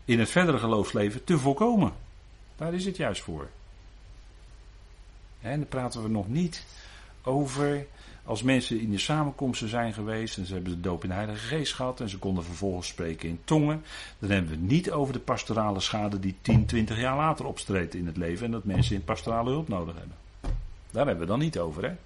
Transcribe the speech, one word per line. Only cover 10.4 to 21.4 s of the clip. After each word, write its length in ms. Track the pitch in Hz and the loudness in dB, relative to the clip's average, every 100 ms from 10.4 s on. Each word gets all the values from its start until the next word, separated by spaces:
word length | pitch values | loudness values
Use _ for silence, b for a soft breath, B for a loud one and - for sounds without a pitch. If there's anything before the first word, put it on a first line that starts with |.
| 90 | -4
ze 80 | |
hebben 180 | 95 90 | -4 -4
de 80 | 87 | -2
doop 240 | 92 85 | -2 -2
in 60 | 95 | -2
de 60 | 92 | -4
Heilige 320 | 107 107 113 | -4 -6 -4
Geest 260 | 156 135 | -4 -2
gehad 260 | - 127 123 | -2 -4 -4
en 100 | 113 | -6
ze 80 | 95 | -4
konden 260 | 98 92 | -2 -2
vervolgens 440 | 85 85 98 90 - | -2 -4 -2 -2 -6
spreken 420 | - 82 80 82 | -6 -4 -4 -6
in 100 | 85 | -4
tongen. 400 | - 156 147 156 - B B B | 2 4 4 0 -6 B B B
Dan 100 | 101 | 2
hebben 220 | 98 80 | 2 2
we 60 | 80 | 0
het 120 | 92 | 2
niet 220 | 156 190 | 2 2
over 220 | 156 139 | 0 -2
de 60 | 123 | -2
pastorale 600 | - 117 - 110 107 98 | -2 -2 0 0 2 0
schade 400 | - 107 104 101 | -2 0 0 0
die 160 | 95 92 | -2 -2
tien, 240 | - 113 - | 6 6 6
twintig 340 | 120 110 110 | 2 2 0
jaar 180 | 127 139 | 0 2
later 280 | 156 147 127 | 2 0 -4
optreedt 500 | - - 95 82 92 | -6 -2 0 0 -4
in 100 | 87 | -4
het 120 | 82 | -2
leven 280 | 85 90 117 | -2 -2 -2
en 60 | |
dat 120 | 113 | -2
mensen 320 | 101 92 - 101 | 0 2 4 2
in 80 | |
pastorale 460 | - 107 113 117 120 | -2 -4 -2 0 0
hulp 180 | 143 156 | 0 -2
nodig 280 | 95 82 82 | -4 -4 -8
hebben. 220 | - - - - - - - - - | -12 -16 -20 -8 -4 -4 -4 -12 -6
Daar 140 | - 143 | 0 0
hebben 200 | 85 85 | 0 0
we 60 | |
dan 80 | |
niet 200 | 120 | 2